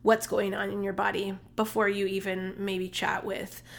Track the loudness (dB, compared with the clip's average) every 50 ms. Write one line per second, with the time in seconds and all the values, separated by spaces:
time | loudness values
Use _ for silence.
0 | 4 4 4 4 4 0 0 0 0 0 0 -2 -2 -2 -2 -2 -2 -2 0 0
1 | 0 0 0 0 -2 -4 -6 -8 -12 -6 -2 -2 0 2 2 4 4 4 4 2
2 | 2 0 0 0 -2 -2 -2 -2 -4 -4 -4 -4 -2 -2 0 -2 -2 -2 -2 -2
3 | 0 0 0 0 -2 -4 -4 -4 -6 -8 -10 -14 -18 -16 -18